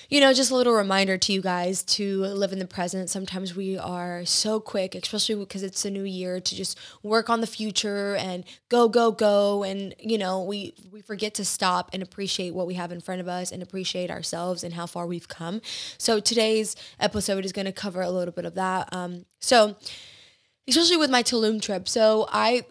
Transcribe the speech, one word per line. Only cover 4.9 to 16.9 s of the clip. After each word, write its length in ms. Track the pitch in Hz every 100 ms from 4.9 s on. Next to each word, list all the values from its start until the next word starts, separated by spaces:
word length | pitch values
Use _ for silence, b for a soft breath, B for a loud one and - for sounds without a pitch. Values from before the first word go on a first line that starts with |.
| 180
especially 400 | - 214 - 214
because 280 | 196 196
it's 200 | 190 -
a 80 | 202
new 120 | 196
year, 360 | 196 185 180 180
to 160 | 185 185
just 240 | 185 - B B
work 260 | 208 226 220
on 120 | 233
the 60 | 226
future 680 | - 214 190 208 202 202 196
and 300 | 185 180 180 B -
go, 180 | 240 233
go, 240 | 233 233
go. 520 | 220 214 202 202 202
And, 300 | 196 196 196 -
you 180 | 220 220
know, 240 | 185 190
we, 300 | 185 208 185 - 185
we 100 | 208
forget 320 | - 208 214 214
to 100 | 190
stop 440 | - 190 180 180
and 100 | 190
appreciate 520 | 185 - 196 - 180
what 140 | 180 180
we 80 | 180
have 180 | 175
in 80 | 175
front 180 | 180 185
of 80 | 180
us 240 | 180 180
and 100 | 185
appreciate 480 | 180 190 180 185 175
ourselves 540 | 170 165 170 180 175
and 100 | 175
how 120 | 170 170
far 200 | 175 175
we've 220 | 175 -
come. 340 | - 165 214 - B B B
So 240 | - 220
today's 560 | 214 233 220 220 214 - B